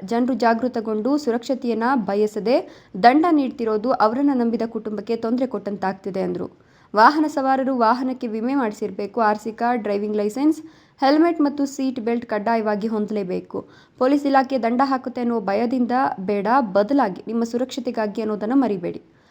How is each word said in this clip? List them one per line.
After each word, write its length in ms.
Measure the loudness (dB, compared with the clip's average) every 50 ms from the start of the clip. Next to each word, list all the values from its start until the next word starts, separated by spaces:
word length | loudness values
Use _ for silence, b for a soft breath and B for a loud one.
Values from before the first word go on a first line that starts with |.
| -6
ಜನರು 300 | -2 0 0 0 0 0
ಜಾಗೃತಗೊಂಡು 840 | 2 2 2 2 2 0 -2 -2 -4 -4 -4 -4 -2 0 0 0
ಸುರಕ್ಷತೆಯನ್ನ 680 | 0 0 0 -2 -2 -2 -4 -4 -4 -2 -4 -2 0 0 0 0
ಬಯಸದೆ 920 | 0 0 0 0 2 0 0 0 -2 0 2 2 2 0 -2 -14 -20 -20 _ 0 4 6
ದಂಡ 220 | 6 8 6 6 4
ನೀಡ್ತಿರೋದು 600 | 4 4 2 0 -2 -4 -2 0 0 0 0 0
ಅವರನ್ನ 380 | 2 2 2 2 2 2 2 2 2
ನಂಬಿದ 280 | 2 0 0 0 -2 -2
ಕುಟುಂಬಕ್ಕೆ 500 | -4 -6 -8 -8 -8 -8 -8 -6 -6 -6
ತೊಂದರೆ 320 | -4 -2 -2 -2 -2 -2
ಕೊಟ್ಟಂತಾಗ್ತಿದೆ 720 | -2 -4 -6 -6 -6 -6 -4 -4 -4 -4 -6 -8 -6 -4 -4
ಅಂದ್ರು. 500 | -4 -4 -4 -6 -8 -10 -12 b b b b b b b b
ವಾಹನ 300 | 6 6 6 6 4 0
ಸವಾರರು 500 | 0 0 0 0 2 2 2 0 0 0
ವಾಹನಕ್ಕೆ 500 | 2 2 2 2 2 0 -4 -4 -6 -6
ವಿಮೆ 280 | -6 -4 -4 -2 0 0
ಮಾಡಿಸಿರ್ಬೇಕು. 680 | 0 0 -2 -2 -4 -6 -8 -6 -6 -8 -6 -2 0
ಆರ್ 160 | 2 2 0
ಸಿ 140 | 0 -4 -8
ಕಾರ್ಡ್, 320 | -6 -4 -2 -2 -2 -2 -2
ಡ್ರೈವಿಂಗ್ 340 | -2 -2 -2 -2 -2 -2
ಲೈಸೆನ್ಸ್, 420 | -2 -2 -2 -2 0 2 2 0 0 -4 B B B B B B B
ಹೆಲ್ಮೆಟ್ 420 | 2 4 6 6 4 4 4 2
ಮತ್ತು 240 | 0 0 0 -2 -4
ಸೀಟ್ 340 | -4 -2 -2 -4 -2 -2 -2
ಬೆಲ್ಟ್ 260 | -2 -2 -2 -2 -2
ಕಡ್ಡಾಯವಾಗಿ 640 | -4 -4 -2 0 0 0 0 0 0 -2 -2 -2
ಹೊಂದಲೇಬೇಕು. 840 | -2 -2 -2 -2 -2 -4 -4 -4 -4 -4 -6 -6 -8 -10 -10 -10 B B B B B B
ಪೊಲೀಸ್ 280 | 0 2 2 2 2 2
ಇಲಾಖೆ 320 | 4 4 4 2 2 0
ದಂಡ 240 | 0 0 0 2 2 2
ಹಾಕುತ್ತೆ 380 | 2 0 -2 -4 -6 -6 -4
ಅನ್ನೋ 180 | -2 -2 -2 -2
ಭಯದಿಂದ 520 | -2 0 0 0 0 0 0 0 0 0 0 0 0 0 -2 -4
ಬೇಡ, 280 | -4 -2 -2 0 0 2 2 2
ಬದಲಾಗಿ 640 | 2 2 2 2 2 4 2 2 2 0 -2 -6 -8
ನಿಮ್ಮ 160 | -6 -4 -4 -2
ಸುರಕ್ಷತೆಗಾಗಿ 800 | -2 -2 -4 -4 -4 -6 -6 -6 -6 -4 -4 -4 -4 -4 -4
ಅನ್ನೋದನ್ನ 300 | -4 -4 -4 -4 -2 0 2
ಮರಿಬೇಡಿ. 460 | 2 2 2 0 -2 -4 -6 -8 -10 -14 b b b b b